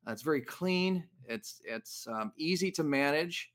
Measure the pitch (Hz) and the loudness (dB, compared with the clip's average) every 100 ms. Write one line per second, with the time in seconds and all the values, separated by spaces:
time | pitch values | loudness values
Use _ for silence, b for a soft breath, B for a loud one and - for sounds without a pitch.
0 | - 107 117 147 127 - 180 180 185 185 | -6 -4 0 0 0 -4 2 4 4 2
1 | - _ 120 113 - - - 113 - - | -2 _ -8 -8 -8 -14 -8 -8 -8 -12
2 | - 110 107 - 156 180 185 175 156 139 | -6 -4 -4 -4 0 2 2 0 2 4
3 | 139 151 175 170 - | 4 2 0 -4 -10